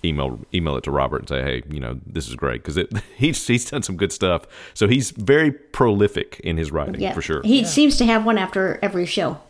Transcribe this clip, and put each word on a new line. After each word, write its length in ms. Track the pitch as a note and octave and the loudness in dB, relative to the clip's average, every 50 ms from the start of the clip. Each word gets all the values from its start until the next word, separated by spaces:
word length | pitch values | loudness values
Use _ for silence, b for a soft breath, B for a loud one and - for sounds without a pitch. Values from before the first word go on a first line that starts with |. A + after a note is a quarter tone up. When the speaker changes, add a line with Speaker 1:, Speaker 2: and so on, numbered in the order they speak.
| - | 0
Speaker 1:
email, 340 | E2+ D2+ D2 C#2 C2+ A#1+ A1+ - _ - | 0 0 0 -2 -4 -6 -8 -10 _ -4
email 240 | F2+ E2 D#2 C#2 | -2 -2 0 -2
it 60 | B1+ - | -4 -4
to 80 | C#2+ | -2
Robert 260 | C#2 C#2 C2+ C#2 C#2+ C2 | 0 0 0 0 -2 -6
and 60 | C2 - | -6 -4
say, 120 | C#2 C2 | -4 -4
"Hey, 220 | C2 C#2 B1+ B1 A#1+ C#2+ | -2 -2 -4 -6 -6 -8
you 100 | D2+ D2 | -10 -8
know, 200 | B1+ A#1+ B1+ C2 - | -8 -8 -10 -10 -12
this 240 | - - E2 - A1+ | -8 -8 -8 -6 -6
is 60 | B1 | -8
great," 280 | - - C2+ A#1+ B1 - | -4 -4 -4 -4 -4 -8
'cause 140 | - C#2+ | -4 -2
it, 160 | F2 - - A2+ A2 - | -2 -2 -2 -4 -8 -8
<laughs> 120 | - - | -8 -2
he's, 280 | - A#2+ E3 D#3 - - | 0 0 0 0 -2 0
he's 220 | - A#2+ A#2+ - - | 0 0 0 0 -4
done 120 | - C#3+ | -6 -6
some 160 | G#2 - F#2+ | -6 -6 -2
good 140 | E2+ G2+ F2 - | -2 -2 -2 0
stuff. 300 | - G2+ F#2 F2 D#2+ - B B B B B B | -2 0 0 0 0 -2 B B B B B B
So 120 | - G#2+ | 0 2
he's 220 | G2 B2 C#3 A#2 - | 4 4 2 2 -2
very 400 | - - G#2 G#2 C#3 D3+ D#3+ D3 | -6 -4 2 4 6 6 6 2
prolific 880 | C#3 - - _ - - C3 A#2 G#2 G2+ G#2 G#2 - - - - - - - | 0 -2 -14 _ 0 2 4 4 6 4 4 2 2 -4 -6 -6 -10 -8 -4
in 140 | - E2 | -2 -2
his 140 | E2 D#2+ D2+ | -2 -2 -2
writing, 300 | D2+ D2+ C#2+ - - - | -2 -4 -4 -4 -4 -4
Speaker 2:
Yeah. 120 | G3 F#3+ - | -4 -4 -4
Speaker 1:
for 100 | - - | -6 -4
sure. 180 | - - - - | -4 -4 -2 2
Speaker 2:
He 180 | G#3+ B3+ C#4 | 4 4 4
Speaker 3:
Yeah. 40 | A3 | 4
Speaker 2:
seems 300 | - - C#4+ D4+ C#4+ C#4+ | 2 4 4 4 6 6
to 80 | - B3 | 4 4
have 180 | A3+ A3+ A3 A3 | 4 4 2 2
one 140 | A3+ A3 | 2 2
after 400 | G3 F#3+ F#3 - G3 F#3+ F#3 - - - | 0 0 -2 -2 -2 0 0 -2 -2 -4
every 240 | G3 G3 F3+ F3 | -2 0 -2 -2
show. 320 | E3 - G#3 E3+ C3+ E3 - - | -2 -2 -2 -2 -2 -4 -8 -14